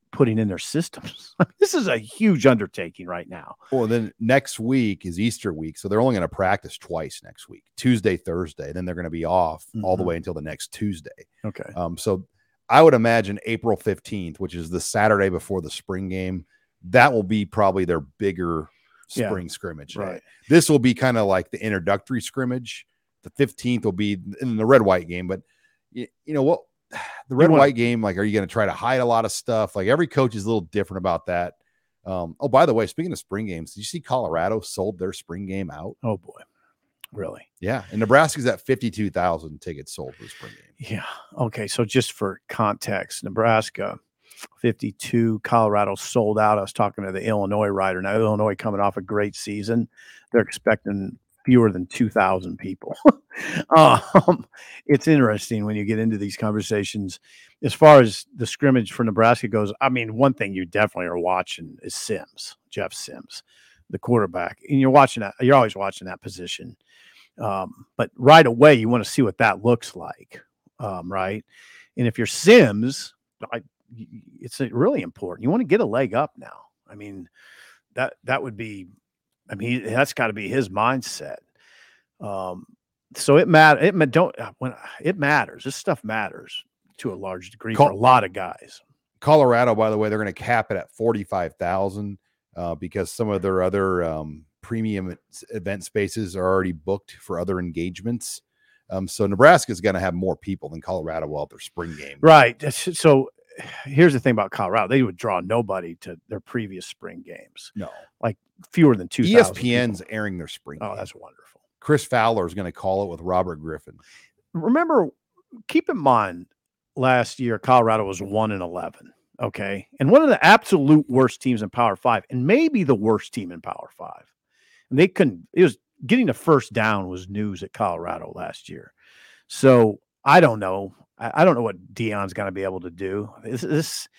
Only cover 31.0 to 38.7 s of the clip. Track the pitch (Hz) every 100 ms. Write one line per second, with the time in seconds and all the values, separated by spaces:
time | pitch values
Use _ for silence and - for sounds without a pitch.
31 | 92 82 - 87 87 - _ _ _ _
32 | 101 92 85 - 139 127 165 113 104 -
33 | 175 - - 98 110 82 78 - 104 170
34 | - 131 92 82 92 110 - - 95 90
35 | 92 - - 87 98 95 90 73 90 -
36 | 120 98 - - - _ _ _ _ _
37 | - 104 90 - _ _ 92 127 95 104
38 | 107 135 156 151 123 98 -